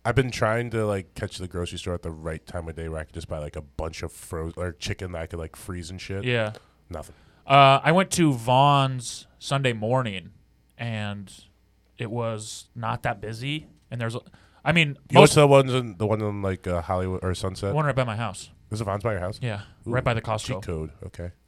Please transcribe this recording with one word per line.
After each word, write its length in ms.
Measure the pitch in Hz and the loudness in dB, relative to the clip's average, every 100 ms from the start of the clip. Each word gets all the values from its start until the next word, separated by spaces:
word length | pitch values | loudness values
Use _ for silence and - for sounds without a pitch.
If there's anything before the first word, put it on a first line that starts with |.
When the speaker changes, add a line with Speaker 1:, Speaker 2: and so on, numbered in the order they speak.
Speaker 1:
I've 100 | 117 | -2
been 160 | 120 127 | 2 0
trying 400 | - 110 113 120 | 2 0 0 -2
to, 160 | 113 107 | -2 0
like, 280 | 101 92 | -2 -6
catch 240 | - 101 - | -8 -8 -8
the 100 | 92 | -8
grocery 300 | 87 87 90 | -6 -6 -6
store 160 | - | -6
at 80 | 87 | -6
the 80 | 85 | -8
right 340 | 80 80 80 - | -8 -8 -8 -10
time 220 | 90 80 | -10 -8
of 80 | 80 | -8
day 120 | 82 | -8
where 120 | 78 | -8
I 40 | |
could 100 | 78 | -10
just 140 | 82 - | -12 -10
buy, 100 | 80 | -8
like, 180 | 73 78 | -8 -10
a 40 | |
bunch 400 | 73 - 80 80 | -12 -8 -8 -8
of 100 | 82 | -10
fro-, 400 | - - 85 82 82 | -12 -10 -8 -6 -6
or 160 | 90 | -8
chicken 400 | 82 - 101 92 | -6 -6 -6 -8
that 100 | 85 | -8
I 40 | 82 | -8
could, 120 | 85 | -10
like, 180 | 80 - | -10 -12
freeze 340 | - 90 87 | -12 -10 -10
and 100 | 92 | -12
shit. 240 | - 98 | -10 -6
Speaker 2:
Yeah. 280 | 123 120 107 107 _ _ - | -2 -2 -2 -8 _ _ -14
Speaker 1:
Nothing. 260 | 87 - - _ _ - | -12 -12 -20 _ _ 4
Speaker 2:
Uh, 340 | 139 135 139 | 8 10 8
I 100 | 147 | 6
went 180 | 175 185 | 4 4
to 200 | - 156 | 4 2
Vaughn's 920 | 127 113 127 143 143 135 127 117 - - - | 2 4 6 8 6 2 -2 -8 -12 -16 -14
Sunday 340 | - 139 131 | -4 0 0
morning, 580 | 113 107 127 120 95 87 - _ _ _ - | 0 0 0 0 -6 -12 -20 _ _ _ -10
and 540 | 117 110 104 101 95 - - _ _ _ _ - | -6 -6 -6 -8 -14 -20 -20 _ _ _ _ -10
it 120 | 117 | -8
was 580 | 117 117 107 110 - - | -4 -6 -6 -10 -14 -16
not 280 | 120 113 117 | -8 -6 -4
that 180 | 123 107 | -4 -6
busy. 460 | 107 113 135 151 - _ - | -8 -8 -6 -6 -8 _ -12
And 100 | 120 | -6
there's 140 | 117 | -6
a, 60 | 120 - - _ _ - | -6 -12 -20 _ _ 0
I 60 | |
mean, 160 | 170 147 139 - | 2 2 -2 4
Speaker 1:
You 100 | 160 | 8
went 20 | |
Speaker 2:
most 120 | 156 | 10
Speaker 1:
to 60 | 156 | 10
the 60 | 143 | 8
ones 260 | 139 131 | 8 6
in, 240 | 127 120 87 | 0 -2 -2
the 100 | 107 | 0
one 140 | 107 | 0
in, 220 | 107 101 | 0 -2
like, 240 | 98 92 92 | -2 -2 -2
uh, 160 | 87 | -2
Hollywood 380 | 82 92 92 92 | 0 -2 -2 -2
or 120 | 92 | -4
Sunset? 360 | 90 95 90 98 | -2 -4 -4 -2
Speaker 2:
the 40 | |
one 120 | 143 147 | 0 0
right 80 | |
by 100 | 131 | 0
my 120 | 120 107 | -2 -2
house. 340 | 113 90 - - - | -6 -8 -16 -20 -10
Speaker 1:
Is 80 | 107 | -6
it 40 | |
Vons 180 | 101 101 | -4 -2
by 80 | 113 | -2
your 80 | 98 | -2
house? 180 | 90 - | -4 -6
Speaker 2:
Yeah, 200 | 123 104 - - 110 | -6 -8 -10 -14 -4
Speaker 1:
Ooh, 40 | |
Speaker 2:
right 100 | 120 | -2
by 100 | 123 | 0
the 80 | 113 | -2
Costco. 240 | - 110 | -2 -4
Speaker 1:
cheat 180 | - 95 | -4 -6
code. 280 | 95 82 78 73 92 | -4 -6 -6 -10 -16
Okay. 240 | - 87 - | -12 -12 -14